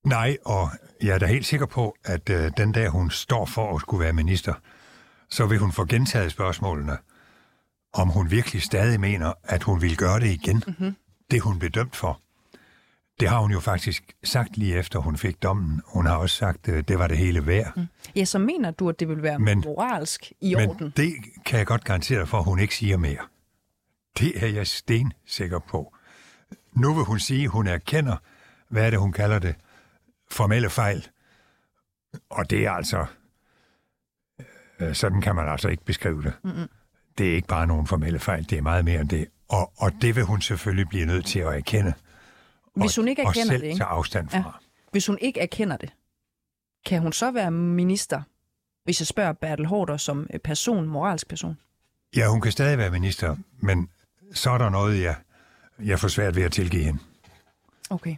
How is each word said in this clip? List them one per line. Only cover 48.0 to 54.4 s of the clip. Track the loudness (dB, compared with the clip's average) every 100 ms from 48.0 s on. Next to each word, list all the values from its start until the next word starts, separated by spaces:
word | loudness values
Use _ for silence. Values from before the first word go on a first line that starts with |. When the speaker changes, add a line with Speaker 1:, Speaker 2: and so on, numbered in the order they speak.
| -2 -6 -6 _ _ _ _ _
Speaker 2:
hvis | -4 -2
jeg | -2
spørger | -2 -2
Bertel | -2 -6 -4 -2
Haarder | 0 -2 -4
som, | -4 -4 -6
øh, | -8
person, | -4 -2 0 0 0
moralsk | -2 -2 -2 -6
person? | -10 -8 -10 _ _ _ _ _ 0
Speaker 1:
Ja, | 2
hun | 2
kan | 0
stadig | 2 2 2
være | 0
minister, | 0 0 0 -4 -4 -10 -4
men | 0 2 0 _ _ _ -12
så | -4